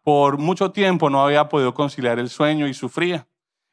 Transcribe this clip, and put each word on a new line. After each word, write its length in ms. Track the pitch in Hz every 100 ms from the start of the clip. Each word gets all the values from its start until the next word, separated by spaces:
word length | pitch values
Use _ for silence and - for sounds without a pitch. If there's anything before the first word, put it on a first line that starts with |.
por 360 | - 143 143 143
mucho 320 | 156 185 190
tiempo 400 | 202 196 175 151
no 120 | 139
había 240 | 139 147 143
podido 280 | 151 127 123
conciliar 420 | 143 - 123 117
el 140 | 123
sueño 360 | - 151 151 143
y 60 |
sufría. 540 | 127 123 - 175 165 - _ _ _ _